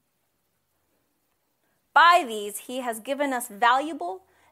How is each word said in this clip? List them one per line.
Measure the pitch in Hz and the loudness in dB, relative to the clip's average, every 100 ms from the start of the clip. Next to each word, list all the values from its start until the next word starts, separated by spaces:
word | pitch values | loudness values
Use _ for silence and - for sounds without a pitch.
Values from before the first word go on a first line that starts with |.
| _ _ _ _ _ _ _ _ _ _ _ _ _ _ _ _ _ _ _ | _ _ _ _ _ _ _ _ _ _ _ _ _ _ _ _ _ _ _
by | 277 330 349 277 | 4 6 6 2
these | 220 208 202 | -8 -10 -12
he | - 254 | -12 -10
has | 247 220 | -8 -8
given | 214 269 285 | -8 -4 -4
us | 254 233 | -4 -8
valuable | 202 233 262 302 294 349 381 _ _ _ | 0 2 2 -2 -8 -10 -12 _ _ _